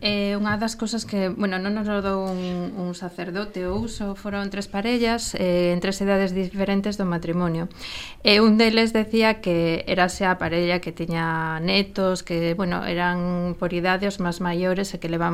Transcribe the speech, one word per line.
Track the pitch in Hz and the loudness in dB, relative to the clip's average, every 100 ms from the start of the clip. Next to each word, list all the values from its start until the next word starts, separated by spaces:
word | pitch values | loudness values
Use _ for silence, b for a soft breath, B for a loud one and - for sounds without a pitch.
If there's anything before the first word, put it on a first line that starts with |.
| 208 | -2
eh, | 208 202 202 | 0 0 0
unha | 208 208 | 0 0
das | 226 226 | -2 -2
cousas | 220 226 | -4 -4
que, | 220 202 190 | -4 -2 -2
bueno, | 175 202 185 | 0 -2 0
non | 190 | -2
nos | 214 208 | -2 -2
o | 202 196 | -2 0
dou | 196 190 | -2 -2
un, | 185 180 180 175 202 | -4 -4 -4 -6 -6
un | 180 | -6
sacerdote | 175 185 175 180 180 208 185 180 | -6 -10 -8 -6 -6 -6 -6 -4
ou | 196 226 | -2 -4
uso, | - 202 | -4 -6
foron | 196 208 202 202 | -6 -6 -4 -4
tres | 196 196 | -6 -6
parellas, | 202 214 247 233 233 - | -4 0 2 2 0 -2
eh, | - 185 175 175 | -2 2 4 4
en | 175 | 2
tres | 185 196 196 | 0 0 2
edades | 196 196 185 | 2 2 0
diferentes | 185 196 196 202 202 202 | -2 -2 0 0 0 -2
do | 185 | 0
matrimonio. | 170 170 170 175 165 170 B B B B B | 0 0 0 0 0 -4 B B B B B
E | - 208 | 4 6
un | 220 214 | 8 6
deles | 226 226 226 | 6 4 4
decía | 226 214 226 220 214 | 2 2 2 4 2
que | 190 170 170 165 - | 2 2 2 0 0
era | 185 180 | 2 2
xa | 180 190 | 2 0
a | 185 | 2
parella | 165 165 175 175 | 0 2 2 2
que | 175 | -2
tiña | 165 165 165 165 160 160 160 | -6 -4 -2 0 0 -2 -2
netos, | 170 190 196 - 190 185 | 2 2 2 0 0 0
que, | - 170 170 | -2 0 0
bueno, | 170 185 175 - | 0 0 -2 -2
eran | 175 175 175 175 175 175 170 | 0 0 0 0 -2 -2 -2
por | 175 | -2
idade | 175 180 185 202 | 0 0 2 0
os | 196 | -2
máis | 180 170 180 | -2 -2 -2
maiores | 175 185 185 196 | 0 0 0 -2
e | 175 | -6
que | 170 | -4
levan | 165 170 | -2 0